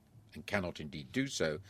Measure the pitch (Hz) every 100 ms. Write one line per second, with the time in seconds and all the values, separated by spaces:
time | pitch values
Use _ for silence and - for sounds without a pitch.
0 | - - - - 76 101 87 - 78 78
1 | 65 127 135 - 80 76